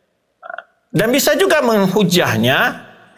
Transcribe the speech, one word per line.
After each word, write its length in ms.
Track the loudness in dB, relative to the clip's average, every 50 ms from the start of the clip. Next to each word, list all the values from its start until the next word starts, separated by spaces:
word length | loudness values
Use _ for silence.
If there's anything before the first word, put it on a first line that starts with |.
| _ _ _ _ _ _ _ _ -18 -18 -16 -16 -18 _ _ _ _ _
Dan 240 | -2 -2 0 0 0
bisa 160 | 0 0 0 0 0
juga 240 | 0 0 0 0 0
menghujahnya 1200 | 0 0 2 0 0 0 0 0 2 2 0 0 0 0 0 0 2 2 2 0 -2 -4 -8 -16 -20 -20 -20 -20 -20 _